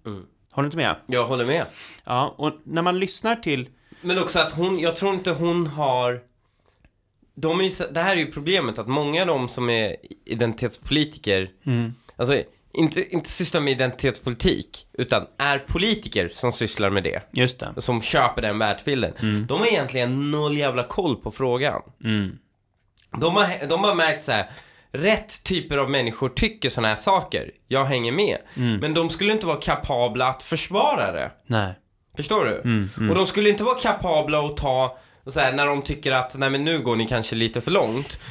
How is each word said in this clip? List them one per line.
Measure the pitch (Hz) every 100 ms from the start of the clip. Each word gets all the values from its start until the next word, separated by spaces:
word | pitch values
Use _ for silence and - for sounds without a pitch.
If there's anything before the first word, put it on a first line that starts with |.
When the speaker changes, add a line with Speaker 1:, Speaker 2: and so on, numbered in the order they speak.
| 113
Speaker 1:
Mm. | 101 - _ _
Speaker 2:
Har | -
du | 147
inte | 160
med? | 117 78 -
Speaker 1:
Jag | 123 117
håller | 127 120
med. | 160 131 - - -
Speaker 2:
Ja, | - 123 143 -
och | 151 151
när | - 160
man | 180 180
lyssnar | 190 - 220 226
till | 175 139 123 _ _ -
Speaker 1:
Men | 175 185
också | - 175
att | 156
hon, | 151 185 185
jag | 165 165
tror | 196
inte | 185 190
hon | 147 170 175 160
har... | 143 143 127 123 123 - _ _ _ _ _ _ _ _ _ _ -
De | 156 165
är |
ju | 190
så, | - 175
det | 151
här | 185 185
är |
ju | 151
problemet, | 156 147 185 131 113
att | 110
många | 139 147 156
av | 185
dem | 143 123
som | - 120
är | 117 104 - - - -
identitetspolitiker, | 113 117 113 120 - - 147 151 - - 95 95 - -
Speaker 2:
Mm. | 120 117 120 - -
Speaker 1:
alltså | 123 135 - _ _
inte, | - 160 165 - 175
inte | -
sysslar | - 175 170
med | 143
identitetspolitik, | 127 131 117 135 113 - 117 120 - - - -
utan | - 104 110 - -
är | 143 139
politiker | 139 170 208 214 - 104 87
som | - 123
sysslar | 120 110 - 101
med | 98
det. | 87 - -
Speaker 2:
Just | 117 127 -
det. | - -
Speaker 1:
Som | - 117
köper | 110 156 120 -
den | 107 104
världsbilden. | 107 101 - 135 98 -
Speaker 2:
Mm. | 110 104 117
Speaker 1:
De | 147
har | 233
egentligen | 196 127 127 123 131 147
noll | 151 151 147
jävla | 139 123
koll | 120 - 180 -
på | 117
frågan. | - 131 123 143 98 - -
Speaker 2:
Mm. | 113 107 95 - _ _ _ _ _ - - -
Speaker 1:
De | 160 196
har, | 202 180 139
de | 170
har | 208 180
märkt | 160 151 -
så |
här, | 110 95 - - - _
rätt | 127 180 214 - -
typer | - 180 - 143
av | 131
människor | 139 117 113 131
tycker | - 226 220 131
såna | 123 113
här | 107
saker. | - - - 87 - - -
Jag | 131 135
hänger | 131 117
med. | 143 202 90 - -
Speaker 2:
Mm. | 123 107
Speaker 1:
Men | 151
de | 160 165
skulle | - 202
inte | 214 175
vara | 143
kapabla | 175 151 - 127 120 117 127
att | 127
försvara | - 160 - 196 285 247 101
det. | 82 65 - -
Speaker 2:
Nej. | 117 95 98 _ _ _ -
Speaker 1:
Förstår | 147 214 123
du? | -
Speaker 2:
Mm, | 123 110 98 -
mm. | 110
Speaker 1:
Och | 175
de | 190
skulle | 202 208
inte | 202
vara | 220 247
kapabla | 233 - 185 156 151 151
att | 147 147
ta, | 143 131 127 - - _ -
så | 139
här, | 131
när | 135 143
de | 143
tycker | 139 147 139
att, | 131 127 135
"Nej, | 135
men | 139 151
nu | 160
går | 123 113
ni | 113
kanske | 123 - 113
lite | 113 120
för | 139
långt." | 190 120 117 143 - -